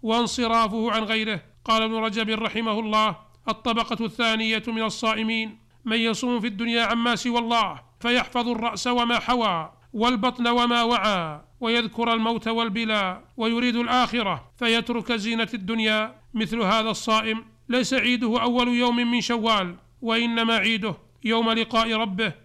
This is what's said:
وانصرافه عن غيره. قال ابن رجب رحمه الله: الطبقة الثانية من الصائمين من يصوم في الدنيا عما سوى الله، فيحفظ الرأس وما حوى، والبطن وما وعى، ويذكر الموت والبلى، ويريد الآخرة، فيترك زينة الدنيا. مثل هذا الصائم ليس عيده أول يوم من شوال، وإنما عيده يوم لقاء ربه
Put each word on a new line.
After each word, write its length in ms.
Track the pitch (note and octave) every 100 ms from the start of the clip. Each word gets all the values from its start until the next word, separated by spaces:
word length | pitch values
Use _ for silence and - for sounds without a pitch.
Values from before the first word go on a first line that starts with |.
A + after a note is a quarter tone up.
وانصرافه 920 | A3 A3+ A#3 - A#3 A3+ A3+ A3 A3+
عن 100 | A3
غيره. 400 | G#3+ A3 A3 G3+ - _
قال 180 | - A3
ابن 120 | A3
رجب 360 | A3 A3 G#3+ A3
رحمه 500 | A3 A3 A3 A3+ G#3
الله: 460 | G#3+ G#3+ G#3+ F3 - _ -
الطبقة 560 | A3 B3 A3+ A#3 A#3
الثانية 580 | A3+ A3 A3+ A3 A3 A3 A3+
من 140 | A3+
الصائمين 760 | A3 - A3+ A3 A3 A3+ A3 - _ _
من 120 | - A3+
يصوم 440 | A3+ G#3+ B3 A#3+
في 60 | A3+
الدنيا 360 | G3 A#3 A#3
عما 340 | A3 A#3 A#3+ A3+
سوى 220 | B3 A#3+
الله، 420 | A#3 A#3 G3 C#3+ - -
فيحفظ 480 | A#3 B3 - B3 A#3+
الرأس 380 | A#3 A#3 G#3 B3
وما 320 | B3 A#3 A#3+
حوى، 540 | - B3 G#3+ E3+ D#3+ - _
والبطن 560 | A3 A#3+ B3 B3 A#3+ A#3+
وما 340 | A#3+ A#3+ A#3+
وعى، 580 | A#3 A#3+ G#3 F#3+ D#3+ D3+ - -
ويذكر 520 | A#3 A#3 A3+ - A#3
الموت 360 | A3+ A3 A#3 A3+
والبلى، 760 | A3+ A#3 G#3 A3 G#3+ F#3+ F#3 - -
ويريد 400 | A3+ A#3 B3 A#3+
الآخرة، 760 | A#3 B3 A#3+ A#3+ G3+ D#3 - -
فيترك 560 | A#3 A3+ A#3 A#3 -
زينة 360 | A#3 G#3 A3+ A3
الدنيا. 600 | A#3+ F#3 A3+ A3 G#3+ A3 - -
مثل 260 | A3 G3+ A#3
هذا 300 | F#3+ A3 A3
الصائم 540 | G#3 - A3 A3 A3 - - -
ليس 260 | B3 -
عيده 480 | C4 A3 B3 A3+ A#3
أول 260 | A#3+ A#3+ B3
يوم 280 | A#3+ B3 A#3+
من 240 | A#3+ A#3+
شوال، 560 | - A#3 A3+ G#3+ F3+ F3 - -
وإنما 520 | A3+ A3+ A#3 A3+ A3+
عيده 420 | A3+ G3 A3+ G#3+ E3 - _
يوم 260 | A3 A3+ A3+
لقاء 420 | A3+ A3+ A3+ A3+
ربه 400 | A3 A3+ F#3 A3 -